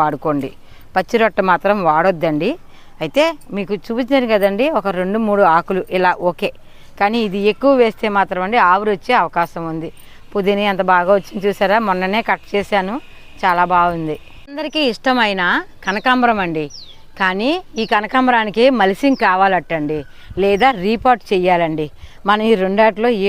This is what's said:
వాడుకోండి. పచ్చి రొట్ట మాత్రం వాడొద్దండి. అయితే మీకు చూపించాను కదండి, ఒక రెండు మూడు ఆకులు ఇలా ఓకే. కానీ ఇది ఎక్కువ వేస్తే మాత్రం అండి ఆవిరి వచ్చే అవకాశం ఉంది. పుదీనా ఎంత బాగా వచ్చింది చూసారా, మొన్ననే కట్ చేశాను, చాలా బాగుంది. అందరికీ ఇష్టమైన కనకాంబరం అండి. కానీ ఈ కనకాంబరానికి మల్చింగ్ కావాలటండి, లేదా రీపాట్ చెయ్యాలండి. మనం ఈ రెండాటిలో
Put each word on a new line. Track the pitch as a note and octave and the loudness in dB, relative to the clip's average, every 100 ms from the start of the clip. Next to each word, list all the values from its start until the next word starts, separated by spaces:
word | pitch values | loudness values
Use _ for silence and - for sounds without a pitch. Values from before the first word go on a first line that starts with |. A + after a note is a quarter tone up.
వాడుకోండి. | D3+ D3 D#3+ C#3+ C3 - - - - | 0 0 -2 -4 -4 -10 -20 -20 -6
పచ్చి | F#3+ F#3 A#3 | -4 -2 0
రొట్ట | A3 - F#3+ | 0 0 0
మాత్రం | E3+ F#3+ G#3 E3 | 0 2 0 2
వాడొద్దండి. | D#3 F#3 E3+ D#3+ D3+ F#3 E4+ - - - - | 2 2 0 -2 -2 -2 -6 -12 -20 -18 -10
అయితే | D#3 C4+ D#4+ D#4 - G3 | -4 0 0 -2 -10 -8
మీకు | F#3 G3+ - | -6 -8 -6
చూపించాను | A#3 B3 C4+ A#3+ | -6 0 0 2
కదండి, | G#3+ G3 G3 C#4+ C#4 | 2 2 0 0 0
ఒక | F#3+ F3+ | -2 -4
రెండు | F#3 A3 G#3+ | -2 -2 0
మూడు | G3+ F#3+ E3 | 2 4 4
ఆకులు | - F#3 E3 F#3 | 0 -4 -2 0
ఇలా | F3+ - F3 | 0 0 -2
ఓకే. | F3 G3 - - - - - | -2 -6 -8 -20 -20 -14 -2
కానీ | G3+ A#3 G#3+ | -2 0 -2
ఇది | G3 G3+ | -2 -2
ఎక్కువ | G#3 C4+ C4+ | 0 2 4
వేస్తే | A#3 - A3 G3+ | 2 0 -2 0
మాత్రం | F#3+ F3+ F#3 | 0 -2 -2
అండి | A#3+ F#3 | 2 4
ఆవిరి | F#3 G#3+ G3 | 2 0 -4
వచ్చే | - B3 | 0 0
అవకాశం | E3 E3+ E3+ F3+ E3 | 0 -2 -4 -6 -8
ఉంది. | D#3+ E3 - - - - | -8 -10 -14 -20 -20 -10
పుదీనా | G#3 F#3+ G3+ G#3 | -4 -2 0 0
ఎంత | F#3+ F#3 | 0 2
బాగా | F3+ F3 G3+ | 2 4 0
వచ్చింది | - A3 G3+ | 0 -4 -4
చూసారా, | F#3+ F#3+ G#3+ G#3+ | 0 0 2 0
మొన్ననే | F3+ F#3 G#3+ A3+ | -2 -2 -2 -2
కట్ | F#3 - | -4 -4
చేశాను, | G3+ F#3+ G3+ F#3 B3+ - - - - | -4 -2 -2 -2 -6 -12 -20 -20 -4
చాలా | F#3+ F3 F3 | 0 2 2
బాగుంది. | F3+ F3 E3+ D#3+ D3+ - - - | 2 2 0 -6 -8 -12 -20 -14
అందరికీ | C#4+ D4+ D#4 C#4 | -10 -6 -2 -2
ఇష్టమైన | G#3 C4+ B3+ G#3+ F#3+ F3 B3 - - - | -2 0 0 0 0 0 -2 -4 -10 -6
కనకాంబరం | G3+ B3+ B3+ A#3+ G#3+ F3+ | -2 0 2 2 0 -2
అండి. | D#3 D3 - - - - - | -4 -8 -12 -20 -20 -14 -4
కానీ | F#3+ F#3 B3 F4+ - A3+ | -2 -2 -2 -4 -6 -6
ఈ | A3 | -2
కనకాంబరానికి | G#3+ G#3+ C4 B3+ A#3+ G#3+ G3+ B3+ B3 | -2 0 0 2 2 0 2 2 4
మల్చింగ్ | G3 G3 C#4 C4+ | 2 2 0 2
కావాలటండి, | G#3 F#3 G3 F3+ C#3+ D#3+ D3 D#3 C#3 - - - | 2 2 2 0 -2 -4 -4 -6 -8 -16 -10 -2
లేదా | G3 G3+ B3+ A3+ | 0 2 2 0
రీపాట్ | F#3+ A3+ B3+ B3 - | -2 0 0 0 0
చెయ్యాలండి. | G3 F3+ F3 E3 D#3 D3+ - - - F#3+ | 0 2 2 0 -2 -6 -10 -20 -8 -2
మనం | G#3+ A3 | 0 2
ఈ | G#3 | 2
రెండాటిలో | F#3+ G3+ A3 G3+ A#3+ A3 | 2 2 2 2 0 0